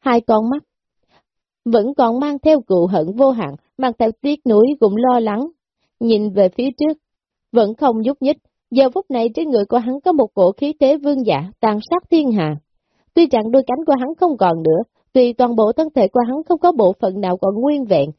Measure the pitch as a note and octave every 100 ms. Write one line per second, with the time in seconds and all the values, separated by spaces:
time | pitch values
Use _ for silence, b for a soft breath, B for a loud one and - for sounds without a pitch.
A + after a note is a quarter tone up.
0 | C4+ A#3+ A#3 A3 A3 C#4+ _ _ _ _
1 | _ _ _ _ _ _ A#3 A#3 G#3+ C#4+
2 | A#3+ A#3+ D4 C#4+ D#4 D4+ - F#3 F3 F#3
3 | D#3+ G#3+ C4+ A#3+ D#3 C#3 _ - C4 A3+
4 | A3+ - C#4 D4 - G#3 A#3+ C#4+ G#3 G#3
5 | B3+ B3 A3 G#3 D4+ _ _ _ _ _
6 | A3+ G#3+ G#3+ G3 F#3 - C4+ B3 D4+ D#4
7 | _ _ _ _ _ A3+ G#3 A3+ C#4+ A3+
8 | A3 A3+ C4 D4+ _ _ _ A#3 C4 D#4
9 | G4 B3+ A#3 A3+ D#4+ A#3+ G3+ A#3+ A#3 C4+
10 | F4+ D#4+ G#3+ - F3+ G3+ D4 D4+ C4+ D4
11 | C#4+ C#4 A3 C#3+ F3 - A3 G#3+ - F4
12 | _ E4 C#4+ G#3+ D#3 D3+ _ _ _ _
13 | _ - D#4+ A#3+ A3 B3+ C4 B3+ E4 C4+
14 | B3+ E4 F4+ C4+ F#3 E3 D#3+ D#3+ A#3 _
15 | _ C4 A#3+ A#3 B3 A#3 G#3+ A#3 D#4 C#4
16 | G#3 B3 A#3+ C4+ D#4+ E4+ F4+ D#4+ F#3+ F#3+
17 | G3+ F#3+ G3 F#3 G3 G#3 C4 D4 A#3+ E3+
18 | C#3